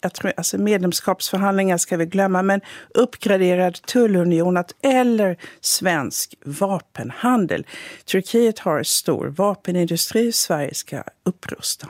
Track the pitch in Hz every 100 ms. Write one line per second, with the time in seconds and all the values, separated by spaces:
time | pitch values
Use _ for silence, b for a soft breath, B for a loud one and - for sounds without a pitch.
0 | 185 - 196 - 175 190 208 202 180 -
1 | - 180 - 190 196 196 190 175 - 175
2 | 165 190 190 185 190 196 B B B -
3 | 247 - 202 190 185 180 180 175 - 247
4 | 233 185 175 165 175 180 175 - 277 254
5 | 247 226 196 175 B B - - 185 165
6 | 120 - - - - 143 196 190 - -
7 | 113 - 240 247 180 85 B B B B
8 | - 190 185 233 233 214 185 151 147 -
9 | - 143 160 151 202 196 - 180 170 170
10 | - 220 233 226 - 160 143 - - 143
11 | - - - - - - - - 151